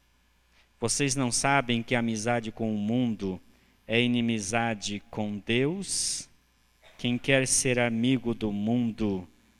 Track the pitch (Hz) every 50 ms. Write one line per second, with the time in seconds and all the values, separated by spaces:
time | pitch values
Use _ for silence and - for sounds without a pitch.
0 | _ _ _ _ _ _ _ _ _ _ _ _ _ _ _ - 117 110 - -
1 | 143 139 131 139 131 120 113 - - 139 139 139 127 120 120 117 113 - 131 120
2 | 117 113 113 107 104 120 120 120 110 110 - - 117 110 107 104 104 107 117 123
3 | 127 117 110 95 98 95 92 87 - _ - _ _ _ _ _ _ - 110 117
4 | 123 120 120 120 117 117 117 110 101 95 107 117 117 117 113 101 - 101 104 101
5 | - - - 110 107 104 104 101 - - 113 123 135 147 180 202 190 - - -
6 | - - - - - - _ _ _ _ _ _ _ _ _ _ _ - - -
7 | - 123 123 120 - - 135 135 131 123 - - - 135 123 123 120 120 113 113
8 | 117 127 135 120 110 117 117 110 110 107 101 101 104 110 120 123 120 113 107 104
9 | 110 104 98 92 90 - - _ _ _ _